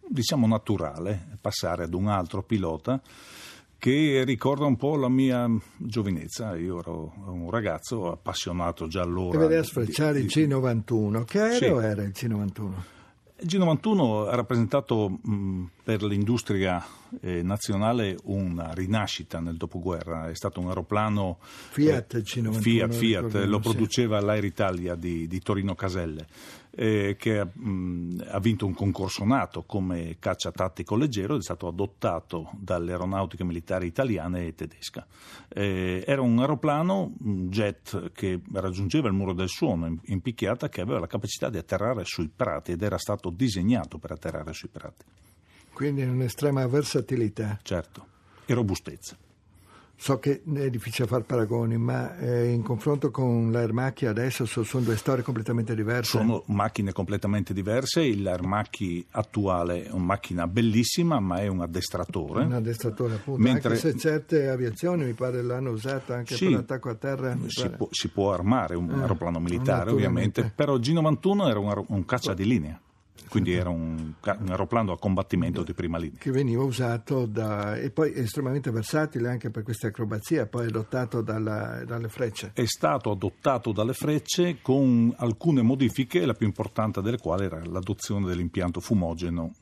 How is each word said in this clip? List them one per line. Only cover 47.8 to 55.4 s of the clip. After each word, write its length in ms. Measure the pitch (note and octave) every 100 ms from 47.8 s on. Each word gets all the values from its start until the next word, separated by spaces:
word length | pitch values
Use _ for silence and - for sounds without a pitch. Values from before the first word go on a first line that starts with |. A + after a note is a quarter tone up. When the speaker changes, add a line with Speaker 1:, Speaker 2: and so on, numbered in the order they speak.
| - - - _ _ - -
Speaker 1:
e 80 |
robustezza. 640 | B2 G#2+ F2+ - C#2+ - - _ _ _ - - - - _
Speaker 2:
So 220 | - C3+
che 220 | C#3+ C#3 -
è 160 | C#3+ C#3
difficile 380 | A#2+ A2 - A#2+
far 160 | B2+
paragoni, 540 | A2 B2+ G#2+ A#2 A#2 A2+
ma, 400 | A#2+ B2+ B2 -
eh, 340 | B2 A#2+ A#2+
in 100 | A#2+
confronto 500 | A2 A2+ - C#3+ C#3
con 400 | A#2 B2+ A#2+ A2+
l'Air 220 | A#2 A#2
Macchia 360 | A2+ C3 B2 B2+
adesso 360 | G#2 B2+ - A#2
so-, 180 | -
sono 200 | G#2+ C3
due 120 | A#2 A2
storie 280 | - C3
completamente 520 | A#2+ A#2+